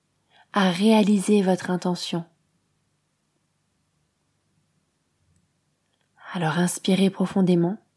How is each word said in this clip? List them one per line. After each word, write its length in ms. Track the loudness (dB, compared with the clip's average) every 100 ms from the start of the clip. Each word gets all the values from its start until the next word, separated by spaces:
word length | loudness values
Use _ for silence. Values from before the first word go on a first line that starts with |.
| _ _ _ _ _
à 160 | -2 0
réaliser 720 | 2 4 4 4 2 2 2
votre 280 | 2 0 -2
intention. 560 | -4 -4 -6 -6 -8 -10 _ _ _ _ _ _ _ _ _ _ _ _ _ _ _ _ _ _ _ _ _ _ _ _ _ _ _ _ _ _ _ _ _ _ _ _ _ _ _ -12
Alors 260 | -6 -4 -2
inspirez 500 | -4 -4 -2 0 0
profondément 680 | 0 -4 0 2 2 0 -4 _